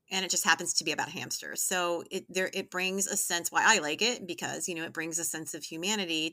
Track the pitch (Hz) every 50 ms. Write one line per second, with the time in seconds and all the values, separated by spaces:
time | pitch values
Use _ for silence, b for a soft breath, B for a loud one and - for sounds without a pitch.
0 | _ - 190 190 190 170 - - - 185 165 165 180 - - - 160 160 147 151
1 | 117 - - - 123 - - - - 73 - - - - 190 180 175 175 175 160
2 | - - - 190 - - 175 185 185 - - 190 196 - - 180 185 185 190 196
3 | 202 - 202 202 - - 180 170 165 - - 165 - - 220 190 151 147 156 -
4 | 208 240 - - 196 175 165 - 170 143 135 156 - - 175 160 165 170 - 170
5 | 160 165 160 170 165 - - 160 160 - - 156 - - 165 160 175 202 220 208
6 | 190 165 165 156 156 160